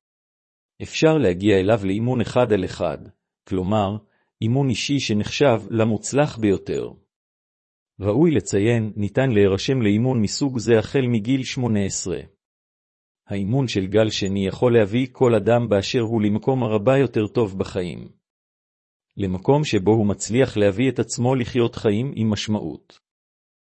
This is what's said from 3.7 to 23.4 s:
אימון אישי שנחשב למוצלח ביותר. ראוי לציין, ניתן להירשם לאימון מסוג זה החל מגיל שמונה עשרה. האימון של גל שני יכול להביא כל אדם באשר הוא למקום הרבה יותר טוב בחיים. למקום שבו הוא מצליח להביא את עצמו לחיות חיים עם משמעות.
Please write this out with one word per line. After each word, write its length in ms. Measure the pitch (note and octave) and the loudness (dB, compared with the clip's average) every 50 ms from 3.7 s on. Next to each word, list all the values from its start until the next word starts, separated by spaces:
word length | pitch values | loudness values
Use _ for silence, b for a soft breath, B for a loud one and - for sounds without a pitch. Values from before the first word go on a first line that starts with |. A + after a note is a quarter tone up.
| G#2+ A2 G2+ F#2+ G#2 G#2+ - _ _ _ _ _ _ _ | 0 0 0 -2 -4 -6 -10 _ _ _ _ _ _ _
אימון 280 | A2+ A2 B2+ C#3 C#3+ C3 | -4 -2 0 0 0 0
אישי 300 | A2 - - - C#3+ C3+ | -2 -4 -4 -4 -4 -4
שנחשב 600 | - - G#2+ G#2 F#2+ - - - D3 C#3 A#2 G#2+ - - | -2 -2 -2 -2 -2 -4 0 2 2 4 4 2 -2 -4
למוצלח 680 | A#2 A2 A2 A#2 A2 G2+ - - A#2+ C3+ D3 D3+ - | -2 0 0 0 0 -2 -4 -2 0 0 0 0 -2
ביותר. 540 | A#2 A2 G#2 F#2+ F2 - - D#2+ C2+ A#1+ A#1 - - _ _ _ _ _ _ _ _ _ _ _ _ _ _ _ _ _ _ _ - | -2 0 0 0 0 -2 -6 -6 -6 -6 -8 -12 -20 _ _ _ _ _ _ _ _ _ _ _ _ _ _ _ _ _ _ _ -6
ראוי 320 | F#2+ G#2 G#2 C3 E3+ F3 | -4 -2 2 4 4 4
לציין, 600 | D3 G#2+ - - - G2+ G2+ A#2 A#2+ A#2 A2 G#2+ G2+ | 4 2 0 0 0 2 2 2 2 2 0 -4 -4
ניתן 340 | A2 G2+ G2 - C3 C3+ C3+ | -6 -6 -2 0 0 0 2
להירשם 520 | A#2 G2+ G2+ F#2+ F#2+ G2 - - C3+ C3 | 4 4 4 4 4 0 0 -2 0 2
לאימון 400 | A2+ G2+ G2+ G#2+ A#2+ C3 B2+ A#2 | 2 2 2 2 2 0 0 0
מסוג 380 | G#2 F#2 - - C#3+ C#3 B2+ A#2+ | -2 -2 -2 -2 -4 -2 -2 -4
זה 200 | G#2 A#2 A#2+ A2 | 2 4 2 2
החל 260 | G#2+ - - C#3 C3 | 2 0 -2 -2 0
מגיל 360 | A#2+ A#2+ A2+ G2 A#2 C3+ C3 B2 | 0 -2 -2 0 -2 -2 -2 -2
שמונה 420 | - - C#3 B2 A#2+ A2 G#2 G2 | -6 -6 -4 -2 0 0 0 -2
עשרה. 340 | F#2+ - - - G2 E2 C#2 C2+ - _ _ _ _ _ _ _ _ _ _ _ _ _ _ _ _ _ _ _ | -4 -6 -8 -6 -6 -8 -8 -10 -16 _ _ _ _ _ _ _ _ _ _ _ _ _ _ _ _ _ _ _
האימון 400 | _ G#2+ G2 G2+ F#2 A#2+ C#3 C3+ | _ -6 -6 -4 -2 0 -2 -2
של 200 | A2+ - G#2 F#2+ | 0 -2 -4 -4
גל 220 | F#2 F#2+ G#2+ A2 A2 | 0 2 2 2 2
שני 380 | - - G#2 F#2+ G2 G2+ G2 | 0 -4 -4 -2 -2 -2 -2
יכול 260 | F#2 F2 - C3 B2 A#2+ | -4 -2 0 2 4 4
להביא 340 | A#2 G#2 F#2+ G#2 B2 C3 B2 | 4 4 4 0 -2 -2 -2
כל 240 | - - C3 B2 A#2 | 0 2 2 4 4
אדם 340 | G#2+ G2 A2 A#2+ A#2+ A#2+ A2 | 2 2 2 2 2 2 2
באשר 320 | G#2 G2 F#2+ - - B2+ | 0 0 0 0 -2 -2
הוא 200 | A2+ G#2+ A2+ A2+ | -2 0 0 0
למקום 420 | G#2 G#2 G#2 G#2+ - C3+ C3+ C3 A#2 | 0 0 0 0 0 0 0 0 0
הרבה 340 | A2 G#2+ G#2+ G2+ B2+ C3+ | 0 -2 0 2 2 2
יותר 300 | C#3 C3+ A#2 - A#2 G#2+ | 2 2 0 0 -2 -2
טוב 320 | G2+ - B2 A#2 G2 G2 F#2+ | 0 0 -2 -2 -2 -2 -6
בחיים. 500 | F#2+ - - G2 F2+ F2 B1+ A1+ A#1+ - _ _ _ _ _ _ _ _ _ _ _ _ _ _ _ _ _ _ _ _ _ | -8 -6 -4 -6 -6 -6 -8 -12 -14 -18 _ _ _ _ _ _ _ _ _ _ _ _ _ _ _ _ _ _ _ _ _
למקום 460 | - G2 F#2 F2+ F2+ - - C#3 D3 D3+ | -6 -4 -4 -4 -2 2 2 2 2 2
שבו 280 | - A#2 G2+ F#2 G2 | 0 0 2 4 4
הוא 140 | A2 A2+ G#2 | 4 4 4
מצליח 520 | G2+ F#2+ - - - G#2+ B2+ C3+ - - | 0 -2 -4 -4 -2 0 0 0 0 2
להביא 320 | G#2+ G2+ G2+ F#2+ G2 C3 C3+ | 2 2 2 2 2 -2 -2
את 100 | B2 - | 0 -2
עצמו 360 | A2 - - - A#2+ B2 C3+ | -4 -4 -4 -2 -2 0 0
לחיות 400 | C3 A#2 - - B2+ A#2 A#2 - | -2 -4 -2 0 0 0 0 -2
חיים 360 | - - A2+ G2+ G#2+ B2+ C#3+ - | -2 -2 0 0 0 -2 -4 -4
עם 140 | - A2 A2 | -2 -2 -2
משמעות. 720 | G#2 - - - G#2+ G#2 - D#2+ C2 - _ _ - _ _ _ _ _ _ _ _ _ | -2 -2 -2 -4 -4 -4 -4 -8 -10 -12 _ _ -20 _ _ _ _ _ _ _ _ _